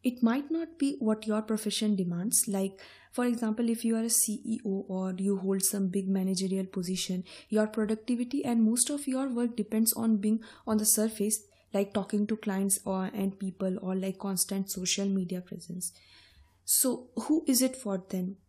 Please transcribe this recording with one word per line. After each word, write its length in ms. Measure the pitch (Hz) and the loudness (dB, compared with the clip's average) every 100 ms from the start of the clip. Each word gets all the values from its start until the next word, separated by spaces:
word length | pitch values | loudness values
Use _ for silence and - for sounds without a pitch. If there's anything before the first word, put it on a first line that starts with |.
It 200 | 254 240 | -2 2
might 280 | 226 254 285 | 2 2 0
not 280 | 320 320 - | -2 -2 -2
be 180 | 277 285 | -2 0
what 260 | 214 214 220 | 0 0 0
your 160 | 214 | -2
profession 540 | 214 214 208 - 214 196 | 0 -2 0 0 2 2
demands. 480 | 180 170 196 - - | 0 0 2 2 2
Like, 340 | 196 196 196 - - - | 0 -2 -4 -20 -20 -10
for 140 | - 247 | -2 0
example, 420 | 233 220 214 233 | 2 0 0 0
if 160 | 233 | 2
you 120 | 226 226 | 2 0
are 80 | |
a 40 | 226 | 2
C 320 | - - 208 | 2 2 -2
E 160 | - 220 | -4 -4
O 220 | 202 190 - | -2 -4 -2
or 240 | 185 190 185 | -4 -2 0
you 180 | 190 196 | 0 0
hold 260 | 190 196 | 2 2
some 260 | 190 202 190 | 2 2 0
big 200 | 196 190 | 0 2
managerial 560 | 190 190 185 190 190 | 2 2 0 0 0
position, 600 | 190 190 175 185 - 180 - - - | -2 -4 -2 -4 -2 -4 -4 -16 -2
your 160 | 214 214 | 0 2
productivity 760 | 220 214 220 - 240 247 277 | 0 0 -2 0 -2 0 -2
and 200 | 269 233 | 2 4
most 260 | 220 240 - | 4 4 2
of 180 | 294 285 | 0 -2
your 220 | 254 269 | -2 -2
work 280 | 240 240 240 | 0 -2 -2
depends 360 | 202 220 226 | -2 2 2
on 240 | 226 226 220 | 2 2 2
being 220 | 208 220 - - - | 2 0 -2 -12 0
on 120 | 214 | 2
the 80 | 214 | 4
surface, 560 | - 220 220 208 214 - _ _ | 2 2 0 -2 -2 -6 _ _
like 180 | 202 202 | -2 0
talking 340 | 208 190 208 208 | -2 -2 -2 0
to 80 | 214 | -2
clients 420 | - 190 196 - - | -2 -2 0 -2 -2
or, 240 | 190 185 | -2 -2
and 260 | - 196 190 | -2 -4 -2
people, 380 | 190 180 190 185 | -8 -4 -4 -2
or 120 | 185 | -4
like 240 | 185 190 185 | -2 -4 -4
constant 520 | 196 185 - 196 196 | -4 -2 -2 -2 -4
social 340 | - 185 - 196 | -4 -2 -2 0
media 360 | 196 180 180 | 0 -2 -6
presence. 500 | 180 175 - 175 - - - - - - - _ | -8 -14 -10 -10 -10 -12 -20 -20 -20 -20 -20 _
So 440 | - - 262 240 - - | -2 2 2 0 -6 -8
who 280 | - 311 349 | 0 2 4
is 140 | 247 | 4
it 160 | 254 254 | 4 0
for 260 | 202 190 185 | -4 -4 -2
then? 280 | 185 185 196 | -4 -4 -6